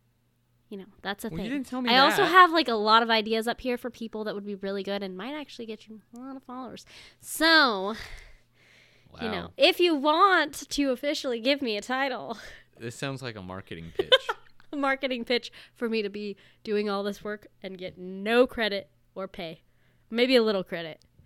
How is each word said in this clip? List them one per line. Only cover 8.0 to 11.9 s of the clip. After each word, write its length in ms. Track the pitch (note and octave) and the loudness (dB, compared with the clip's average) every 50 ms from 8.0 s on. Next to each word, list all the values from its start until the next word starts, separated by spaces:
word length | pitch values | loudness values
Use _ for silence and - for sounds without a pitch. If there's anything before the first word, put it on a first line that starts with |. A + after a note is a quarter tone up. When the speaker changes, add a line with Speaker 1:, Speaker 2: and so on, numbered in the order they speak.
| - - - - - - - - _ _ _ _ _ _ _ _ _ _ _ _ _ _ - - | -10 -14 -16 -16 -18 -20 -20 -20 _ _ _ _ _ _ _ _ _ _ _ _ _ _ -14 -10
Speaker 1:
you 60 | - - | -8 -6
know, 120 | - F3 - - | -6 -6 -8 -8
Speaker 2:
Wow. 60 | - - | 0 4
Speaker 1:
if 220 | C4+ F4 E4 - | 4 4 4 4
you 160 | F4 F4 D#4+ | 2 2 2
want 720 | C#4 C4 D4+ D4+ E4+ G4 G4 F#4 E4 D4 D4+ C4+ - - - | 2 2 2 4 6 6 6 6 4 2 0 -4 -10 -12 -6
to 220 | - C#4+ C#4+ C4+ | -2 -2 0 0
officially 480 | B3 A#3 - D4 D#4 - - C4+ A#3+ A#3 | -2 -2 -2 -4 -4 -4 -4 -4 -4 -2
give 220 | A3 C4+ C#4+ C#4 | 0 0 0 0
me 160 | C#4 A3+ G#3 G3+ | 0 -4 -4 -4
a 40 | |
title. 560 | - - | -4 -4